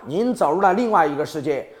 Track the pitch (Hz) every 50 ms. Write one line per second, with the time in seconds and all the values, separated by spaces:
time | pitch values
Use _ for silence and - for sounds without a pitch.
0 | - - 147 190 233 254 226 - 180 143 156 190 202 190 180 220 247 226 214 180
1 | 160 147 147 139 - - - 156 127 151 139 123 - - - -